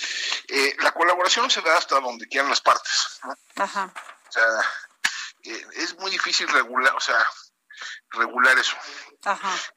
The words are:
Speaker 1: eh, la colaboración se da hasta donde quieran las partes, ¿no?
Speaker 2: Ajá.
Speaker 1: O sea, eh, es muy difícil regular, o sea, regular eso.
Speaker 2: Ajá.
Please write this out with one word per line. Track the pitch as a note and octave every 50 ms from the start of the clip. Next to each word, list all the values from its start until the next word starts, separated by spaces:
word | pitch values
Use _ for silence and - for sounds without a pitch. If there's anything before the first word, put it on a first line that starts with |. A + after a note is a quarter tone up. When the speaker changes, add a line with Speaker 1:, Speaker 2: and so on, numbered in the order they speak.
| - - - - - - - - - -
Speaker 1:
eh, | B2+ C#3 C3+ C#3 C#3 D#3
la | C3+ D3
colaboración | D#3+ D#3+ E3 F3 F3+ F3+ F3+ F#3 - A#3 A#3+ C4
se | - G#3+
da | F#3 E3 D#3+
hasta | F3 - - C#3+ C#3
donde | C3 B2 A#2+ A#2 G#2+
quieran | - - C#3 C#3 C#3
las | A#2+ A2
partes, | - C#3 B2 - - - - - - - - - -
¿no? | B2+ C#3+ - _ _ _ - G3+
Speaker 2:
Ajá. | G3 - G3+ F#3+ - - - - - - _ _
Speaker 1:
O | -
sea, | - A#2 A2+ A2+ A2 A2 G#2+ - - - - - _ _ - - - - - - - _ -
eh, | - A2+ G#2 - - -
es | C3 E3 E3+ E3 E3+
muy | F#3+ F#3+
difícil | F#3+ - - F3 F3 - F3
regular, | D#3+ C#3+ C#3 B2 A#2 B2 B2+ B2+ C3 -
o | -
sea, | - - B2 A2+ A2 A#2 - - - _ _ _ _ _ - - - - - - _ _
regular | - A#2 A#2 A2+ A2+ B2 B2+ C3 C3
eso. | B2+ B2+ - - - - - - - - - _ _ -
Speaker 2:
Ajá. | G3+ F#3+ - G3 G3 F3+ F3 - - -